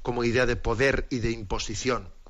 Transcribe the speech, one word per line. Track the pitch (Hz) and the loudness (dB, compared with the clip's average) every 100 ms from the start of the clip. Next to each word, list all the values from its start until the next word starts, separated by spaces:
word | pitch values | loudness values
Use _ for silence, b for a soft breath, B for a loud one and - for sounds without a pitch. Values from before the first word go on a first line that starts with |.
como | - 120 117 | -4 0 2
idea | 117 123 | 4 4
de | 117 | 2
poder | - 113 135 135 - | 0 2 4 2 0
y | 127 | -2
de | 113 | -2
imposición. | 117 98 143 - 110 127 117 95 - - | -2 -4 -6 -4 -4 -2 -2 -4 -14 -18